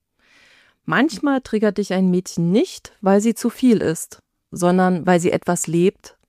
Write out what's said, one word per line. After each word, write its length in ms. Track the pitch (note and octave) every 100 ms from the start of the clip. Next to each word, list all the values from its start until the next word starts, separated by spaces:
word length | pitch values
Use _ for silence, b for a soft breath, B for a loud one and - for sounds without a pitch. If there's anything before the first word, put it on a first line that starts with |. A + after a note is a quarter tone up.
| _ b b b b b b b -
Manchmal 560 | F3 C#4+ - C#4+ C4
triggert 360 | - G#3+ G#3 G3
dich 160 | G3+
ein 160 | F#3+ F#3
Mädchen 400 | F3+ - - E3+
nicht, 480 | G3+ F#4 - - _
weil 180 | F#3+ G3+
sie 160 | A3+ G#3+
zu 140 | A#3+
viel 300 | - B3+ G#3
ist, 420 | A#2 D#3+ - - _ _ _
sondern 540 | - F3 F#3 F3+ F3+ F3
weil 140 | F3+
sie 120 | F3
etwas 360 | - - F3 -
lebt, 500 | E3 F#3 - - _